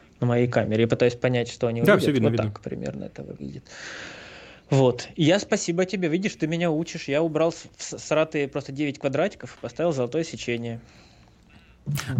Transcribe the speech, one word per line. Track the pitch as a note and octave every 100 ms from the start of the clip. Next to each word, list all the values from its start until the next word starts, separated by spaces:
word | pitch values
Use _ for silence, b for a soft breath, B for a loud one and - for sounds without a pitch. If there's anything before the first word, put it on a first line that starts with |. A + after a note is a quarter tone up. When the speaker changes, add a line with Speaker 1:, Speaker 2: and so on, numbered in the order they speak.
| b _
Speaker 1:
на | B2
моей | A#2+ B2
камере. | B2 G2+ A2
Я | A#2
пытаюсь | - B2 A#2+
понять, | B2+ B2 A#2
что | - A#2+
они | A#2
Speaker 2:
Да, | F3+ G#3
Speaker 1:
увидят. |
Speaker 2:
всё | -
видно, | C#3 A2
Speaker 1:
Вот |
Speaker 2:
видно. | A#2 A2
Speaker 1:
так | G2+
примерно | - - - -
это | - -
выглядит. | - - C2+ C3 - B B B B B B B B B -
Вот. | C#3 B2+ A#2+ - -
Я | D#3 G3
спасибо | - G#3 - E3+
тебе. | F#3 G3+ F3
Видишь, | F3 G3 -
ты | D3+
меня | E3 F3
учишь. | D3+ E3+ E3 -
Я | C#3
убрал | E3 D3+ E3
с-, | E3 - -
в |
с-, | - C#3+
сратые | - D#3 D#3 D#3 C#3
просто | C#3+ C3+
девять | C3+ D3 A#2+
квадратиков | C#3+ C3+ G3 - B2 -
и |
поставил | A#2+ - E3+
золотое | C#3 A#2+ D#3
сечение. | D#3+ A#2+ - A#2 A#2 A#2 b b b b b b b b b b - D3 -